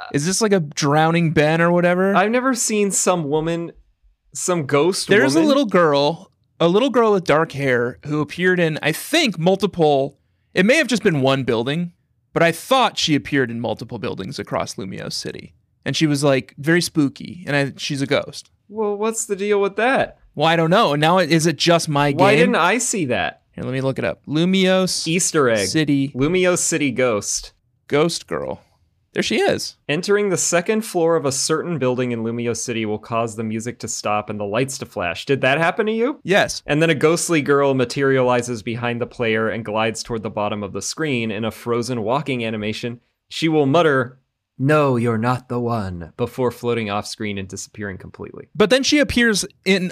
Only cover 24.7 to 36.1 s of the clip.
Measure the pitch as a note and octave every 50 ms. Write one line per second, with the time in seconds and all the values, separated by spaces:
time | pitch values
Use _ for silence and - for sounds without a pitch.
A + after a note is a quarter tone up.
24.7 | F#3 F#3+ F#3 F3 - - - D#3+ E3 F#3 - - - D#3 C3+ A#2+ A2+ G#2 G2 F#2+
25.7 | G#2 D#3+ D#3 D3 C#3+ C#3 C3+ C3+ - B2 C#3 D#3 F3+ F#3 F3+ F3+ F3+ E3 - -
26.7 | E3+ D3+ D3+ C3+ A2+ B2+ B2+ B2 A2 G2+ - - - - - - - _ _ _
27.7 | _ _ _ - C3 C#3+ E3 E3+ E3+ - - - E2 C2+ C2+ C2 - - _ _
28.7 | _ _ _ _ _ _ _ _ - - G3+ - A3+ B3+ G4+ - - - - -
29.7 | - _ _ - C#3+ E3+ F3 G3+ G3+ G#3 G#3 G3+ F3 - - - F3 F3 F3+ -
30.7 | A3 A3 A3 - - - E3 E3 E3 D#3 C#3 C#3 C3 - - - D#3+ D#3 D3+ E3+
31.7 | F3 C#3 B2+ B2+ B2+ B2 B2+ B2 A#2+ A2+ A2+ A2+ A#2 A#2+ A#2 A#2+ A2+ - - B2+
32.7 | A2+ A2+ A2 G#2 G#2+ G#2 - - A#2+ A#2 A#2 A2 G#2 A2+ A2+ G#2+ A2 A2+ A2 B2
33.7 | A#2+ - - G#2+ - - - G#2+ G#2 G#2+ G#2 - G#2+ G#2 G#2 G2+ G2+ A#2+ C#3 C#3
34.7 | C3+ - A#2 - - G#2 F2+ F2 E2 - - - C#3 C3 C3 B2+ C#3 D#3 E3 F3
35.7 | F3+ - G#3 G#3+ A3+ A3+ A#3 C#4